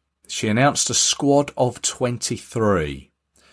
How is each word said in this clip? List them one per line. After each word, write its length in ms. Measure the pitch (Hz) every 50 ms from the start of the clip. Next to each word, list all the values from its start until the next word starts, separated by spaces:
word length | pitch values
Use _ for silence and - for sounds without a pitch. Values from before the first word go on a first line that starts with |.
| _ _ _ _ _ -
she 220 | - - - 110
announced 400 | 104 117 135 143 - - - -
a 40 | 117
squad 580 | - - - - - 147 139 139 143 143 139 -
of 260 | - 131 123 117 -
twenty-three. 1300 | - - - - 131 120 123 117 - - 120 - - - - 120 113 104 98 87 78 73 69 67 69 _ _ _ _ _ _ _ _ _